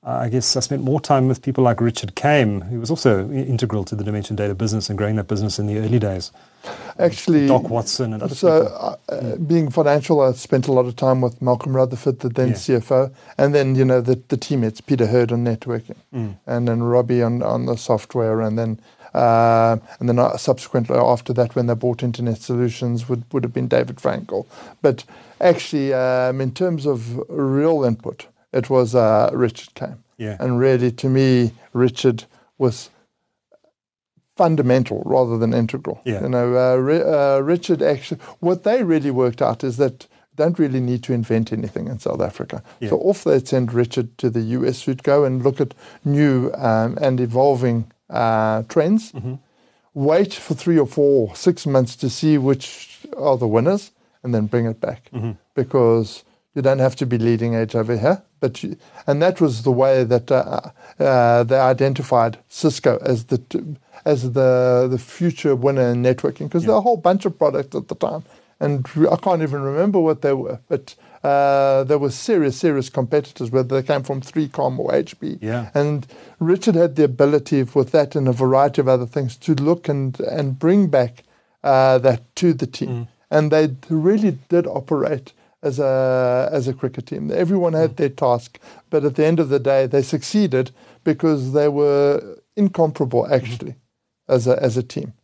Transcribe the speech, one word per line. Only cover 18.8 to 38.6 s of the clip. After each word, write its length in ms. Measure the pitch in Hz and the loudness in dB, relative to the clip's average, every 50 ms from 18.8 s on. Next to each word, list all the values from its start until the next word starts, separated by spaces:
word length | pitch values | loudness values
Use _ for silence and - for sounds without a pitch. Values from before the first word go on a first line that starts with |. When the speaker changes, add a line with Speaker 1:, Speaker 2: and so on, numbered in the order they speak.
| _ _ _ _ - - _ | _ _ _ _ -20 -8 _
Speaker 2:
uh, 680 | - 120 120 117 113 113 117 117 113 113 113 113 113 - - - - | 0 2 4 4 4 4 4 4 4 4 4 2 0 -4 -10 -12 -6
and 100 | - 120 | -2 0
then, 120 | 120 120 | 2 2
uh, 160 | 123 123 - | 2 0 0
subsequently 600 | - - - 131 127 - - - 131 117 120 127 | -2 0 -2 -2 -2 -2 -4 -2 -2 -2 0 0
after 360 | 127 120 123 123 117 - - 123 | 2 4 2 2 0 -2 -6 0
that, 240 | 120 123 117 - | 0 0 0 0
when 100 | 135 123 | -2 -2
they 80 | 120 120 | -2 -2
bought 300 | 113 120 123 120 117 - | -2 -2 -4 -4 -2 -4
Internet 340 | 123 117 120 120 120 110 110 | -6 -4 -4 -4 -4 -4 -6
Solutions, 680 | - - 127 120 123 120 113 - 127 120 120 117 117 123 | -4 -6 -2 0 0 -2 -2 -4 -4 -4 -4 -4 -4 -4
would, 160 | 123 120 120 _ - | -6 -6 -6 _ -6
would 100 | 139 123 | -4 -4
have 100 | 120 120 | -4 -4
been 140 | 131 127 | -4 -4
David 300 | 123 - 123 123 120 - | 0 0 0 0 0 -6
Frankel. 500 | - - 131 - - - - - 98 120 _ - - - - - _ - | -6 -4 -4 -4 -4 -8 -6 -8 -8 -8 _ -18 -20 -20 -20 -20 _ 0
But 200 | 147 127 113 - _ - - - - - _ | 0 0 0 -6 _ -20 -20 -20 -20 -10 _
actually, 520 | - 180 170 127 - - - 151 139 135 131 | 2 2 2 2 -2 -6 -4 -4 -2 -2 -2
um, 480 | 127 127 127 127 127 127 127 127 135 | 0 0 0 0 0 0 -2 -2 -2
in 120 | 135 131 127 | -4 -4 -4
terms 340 | - 185 185 170 156 135 | -2 -2 -2 -2 -2 -2
of 320 | 147 139 120 113 117 117 127 - - | -2 -2 -2 -4 -8 -8 -10 -10 -8
real 540 | 170 160 143 135 135 139 147 160 165 151 135 | -6 -4 -2 0 0 2 2 2 2 2 0
input, 440 | 123 113 110 - - - _ - _ _ _ _ _ - | -2 -2 -2 -8 -12 -12 _ -16 _ _ _ _ _ -4
it 180 | 131 120 - | -4 -2 2
was, 240 | 139 127 123 110 113 | 2 2 2 4 4
uh, 340 | 127 117 107 110 107 117 127 139 | 2 4 4 4 4 4 2 2
Richard 400 | 127 123 117 120 - - - _ | 0 0 0 -2 -6 -20 -20 _
Kame. 240 | - - - 131 113 _ _ _ | -12 -12 -12 -12 -14 _ _ _
Speaker 1:
Yeah. 200 | _ 117 107 104 92 | _ -10 -10 -8 -6
Speaker 2:
And 180 | - 127 123 120 | -4 -2 -2 2
really, 320 | 127 135 131 123 123 123 120 | 2 2 2 2 2 -2 -2
to 160 | - - 135 | -2 -2 0
me, 420 | 131 131 135 131 127 123 120 113 117 _ _ _ _ | 2 2 4 4 4 4 2 0 -2 _ _ _ _
Richard 500 | 120 123 127 120 - - 135 120 113 - _ _ _ _ _ _ | 0 0 0 0 2 0 0 0 0 -6 _ _ _ _ _ _
was 320 | _ 139 127 110 - - - _ _ _ _ _ _ _ _ _ _ _ _ _ _ _ _ _ _ _ _ _ _ _ _ _ _ _ _ _ | _ -2 -2 -2 -2 -14 -20 _ _ _ _ _ _ _ _ _ _ _ _ _ _ _ _ _ _ _ _ _ _ _ _ _ _ _ _ _
fundamental 680 | _ 185 170 160 147 139 123 127 131 123 - 107 - - | _ 2 2 2 2 2 2 2 2 2 0 -4 -8 -4
rather 320 | - 127 131 127 117 117 113 | 0 0 2 2 0 0 -2
than 160 | 113 113 120 | 0 0 0
integral. 460 | 120 117 110 - 131 - - - - _ | 0 -2 -2 -4 -8 -8 -8 -10 -8 _
Speaker 1:
Yeah. 180 | 127 110 98 - | -6 -6 -4 -4
Speaker 2:
You 60 | 131 | -2
know, 280 | 127 123 120 120 123 | -2 0 0 0 2
uh, 200 | 123 127 127 127 | 2 2 2 2
Ri-, 260 | 131 131 135 151 170 160 | 2 2 2 0 2 2
uh, 380 | - 160 147 143 139 139 135 | 2 2 2 2 2 2 2
Richard 420 | 139 143 170 175 175 - 180 147 143 | 2 0 -2 -2 0 -2 -2 0 2
actually, 380 | 147 147 131 135 - 165 151 - - - _ | 0 0 0 -4 -10 -10 -10 -12 -20 -16 _
what 240 | - 175 185 180 | -2 -2 -2 0